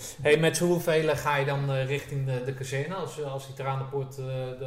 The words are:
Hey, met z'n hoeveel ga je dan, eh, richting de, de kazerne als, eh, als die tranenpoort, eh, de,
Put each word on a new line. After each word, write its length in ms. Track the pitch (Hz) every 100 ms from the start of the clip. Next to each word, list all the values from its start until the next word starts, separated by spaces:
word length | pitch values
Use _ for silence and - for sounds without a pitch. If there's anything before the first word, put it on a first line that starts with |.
| - -
Hey, 180 | 143 151
met 180 | 160 156
z'n 80 | 175
hoeveel 500 | 170 170 160 156 143
ga 200 | 151 139
je 100 | 139
dan, 240 | 139 139
eh, 160 | 135 131
richting 400 | 139 - 139 135
de, 180 | 127 127
de 80 |
kazerne 420 | 135 127 135 151 190
als, 240 | 156 151
eh, 100 | 143
als 140 | 135 -
die 100 | -
tranenpoort, 640 | 135 135 131 139 131 -
eh, 80 | 131
de, 320 | 131 127 127